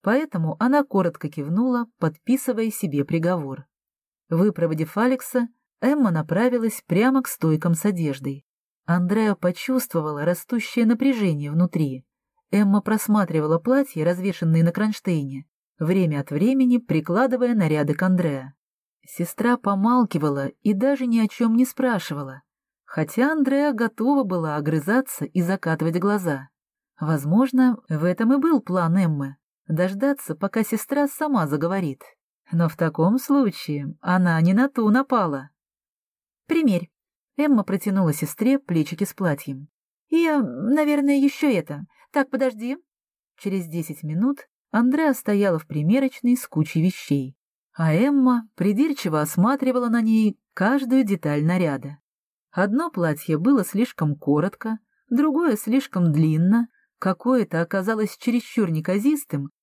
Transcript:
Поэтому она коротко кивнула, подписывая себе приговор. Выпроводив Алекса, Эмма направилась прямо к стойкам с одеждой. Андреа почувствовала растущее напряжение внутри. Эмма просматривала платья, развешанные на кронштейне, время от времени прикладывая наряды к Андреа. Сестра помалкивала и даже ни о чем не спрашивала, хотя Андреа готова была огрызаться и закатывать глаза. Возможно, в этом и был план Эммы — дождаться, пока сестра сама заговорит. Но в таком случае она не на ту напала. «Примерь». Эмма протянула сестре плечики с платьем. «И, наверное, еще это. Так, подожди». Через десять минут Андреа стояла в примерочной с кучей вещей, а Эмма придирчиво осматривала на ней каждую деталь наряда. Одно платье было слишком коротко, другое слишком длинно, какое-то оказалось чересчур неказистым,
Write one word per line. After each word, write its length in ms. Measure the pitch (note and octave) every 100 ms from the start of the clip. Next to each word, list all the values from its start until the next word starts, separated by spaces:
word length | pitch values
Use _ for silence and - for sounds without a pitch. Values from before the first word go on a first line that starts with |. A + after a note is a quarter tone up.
Поэтому 560 | G3 B3 D#4 F3 D#3+ D#3
она 240 | A#3+ D4
коротко 460 | C#4+ G3+ F3 D#3+ D3+
кивнула, 580 | D3+ C#3+ F3+ B3+ B3 A#3 -
подписывая 720 | - D#3 - C4 - A3 A3+
себе 340 | - F3+ C#3+ C#3+
приговор. 600 | E3 E3 F3+ C#3 C3+ - _ _ _ _ _ -
Выпроводив 680 | E3 G3+ F3+ E3+ D#3+ D#3+ -
Алекса, 500 | B3 C4 - B3 A#3+ _ _ -
Эмма 320 | B3+ D4 A#3
направилась 720 | D#3+ D#3 F3 B3 B3 A3+ - -
прямо 340 | E3+ A#3+ C4
к 60 | B3+
стойкам 460 | - D#3+ D#3 E3+
с 120 | E3 G#3
одеждой. 600 | F3+ D#3 C#3 C#3 C#3 _ _ _ _ -
Андреа 500 | F3 F3 G#3+ A3 G3
почувствовала 880 | F3+ F3 - C4 - E3+ D3+ D3 D#3
растущее 600 | F3+ - A#3+ - - A3+
напряжение 640 | A#3 C#4 A#3+ G3 D3 C#3+
внутри. 540 | D#3 F3+ - D3 B2+ - _ _ _ -
Эмма 300 | G3+ G3+ G3+
просматривала 760 | G3+ A3 - G#3+ F3+ D#3+ D3+ E3
платья, 440 | E3 C4 C#4 E3
развешанные 600 | D#3 F3+ F#3+ E3+ E3 E3
на 80 | E3
кронштейне, 760 | E3+ G#3+ G#3+ - E3 C#3 C3+ - _ _ -
время 400 | D#3+ F#3 E3+ D3
от 120 | C#3
времени 480 | D3 G#3 C4+ B3+ B3
прикладывая 760 | A#3+ D#3 D3+ F3+ C4 B3 B3 A3+
наряды 380 | D#3+ D3+ D3
к 100 | D#3
Андреа. 500 | F#3 F#3 E3+ C#3 C3 - _ _ _ _ -
Сестра 520 | - F3 - A3+ B3
помалкивала 880 | G3+ G3 G#3 B3 A3 D#3+ D3+ C#3 C#3
и 260 | - G#3
даже 340 | G3 C4 C#4 B3
ни 120 | A3+
о 80 | G#3+
чем 280 | - A3+ A3+
не 100 | B3+
спрашивала, 760 | - C4 G#3+ - C#3+ C#3 C3 _ _ _ _
хотя 480 | - - D#3 - C4+
Андреа 400 | D#4+ C4 C#4 D4
готова 520 | A3+ A3+ - A#3 C#4+
была 340 | A3 F3+ D#3+ D3+
огрызаться 680 | D3 D#3 D3+ A#3+ C4+ - F3
и 160 | F#3
закатывать 560 | E3+ G3 E3 D#3+ D#3+ E3+
глаза. 520 | G3 G#3 F3 C#3 C3+ _ _ _ _ -
Возможно, 800 | D#3 D#3 C#3 F#3+ C4 B3+ B3+ A#3+ -
в 140 | D#3
этом 300 | F3 F3+ A3+
и 40 | C#4
был 240 | D#4 D4
план 360 | - F#3 E3+ F3+
Эммы — 400 | F3 D3 C#3 C#3 _ _ -
дождаться, 680 | D#3+ F#3 G3 C#4 C#4 - D#3
пока 280 | G3 A3+
сестра 440 | G#3+ A3 - C#4+ C#4+
сама 400 | - D4+ B3+ D#3
заговорит. 540 | D3 E3 G3 E3 C3+ - _ _ _ -
Но 180 | E3+ E3
в 60 | -
таком 420 | E3 D#3 E3 B3
случае 800 | - C#4+ A#3 - - D3 C#3+ -
она 400 | F3 F#3 F3+ E3
не 120 | E3
на 160 | F#3+ C#4
ту 200 | B3+ G#3+
напала. 600 | A#3 C4+ A#3+ F3+ C#3 C3+ _ _ _ _ _ _ _ _ _ -
«Примерь». 420 | E4 D4+ F3+ E3+ _ _ _ _ -
Эмма 280 | D4 B3
протянула 500 | G3 F#3+ G#3+ G3 F3
сестре 460 | D3 D3+ - G#3+ C#4
плечики 460 | - E3 D3 D#3+ G3
с 80 |
платьем. 540 | - F3+ C#3+ - C3+ D3 _ _ _ -
«И, 200 | D#4+ E4
наверное, 880 | D4+ A3+ B3+ G#3+ D4 D4 D4 C#4 C#4
еще 340 | C#4 - D4
это. 340 | G3+ - D3 - _ _
Так, 180 | D4 C#4
подожди». 480 | B3+ C4 A3 A#3+ D#4 _ _ _ _ _ _
Через 300 | G3 F#3+ E3
десять 360 | E3+ D#3 D3
минут 440 | D3+ D#3 A#3+ C#4+ - _ _
Андреа 420 | A3 A#3+ D4 D#4
стояла 440 | C4 - G3+ G3+ D#3+
в 80 | -
примерочной 720 | D3 D3+ B3 C4+ - A#3+ B3
с 100 | -
кучей 340 | - D#3 E3
вещей, 520 | F3 - - C#3 C3+ - _ _ _ -
а 180 | D#3+
Эмма 540 | D#3 C4 C#4+ B3+ A#3+ A3 -
придирчиво 640 | G3+ G#3 D4+ C#4 F#3+ D3+
осматривала 680 | D3+ - G#3 C#4 C4 B3+ A#3+
на 120 | A#3
ней 360 | A3+ A3 G#3+ - _
каждую 500 | - G3 C#4 C4 C4
деталь 400 | A3 F#3+ D3+ D3
наряда. 540 | D#3 F3+ E3+ C#3 C#3 D3 _ _ _ _ _
Одно 400 | - G3 A#3 E4+
платье 480 | G3 E3 D3+ - D#3
было 260 | G3 C#4 F#3
слишком 500 | F#3+ A#3+ - D#3 D3
коротко, 640 | - D3 F3+ - A3 A3 _ _ -
другое 460 | A#3+ D#4 C#4+ E4+ G#3+
слишком 560 | - C4 - F#3 F3
длинно, 560 | D3+ D#3+ D#3 F3 A#3 A#3 _ _ -
какое-то 640 | F#3+ F3+ A#3+ B3+ G#3 -
оказалось 540 | E3+ G3 F#3+ A3 G#3+ -
чересчур 520 | - A#3 - - F#3+
неказистым, 800 | D#3+ D#3+ G3 B3+ D4 - C#3+ C#3 _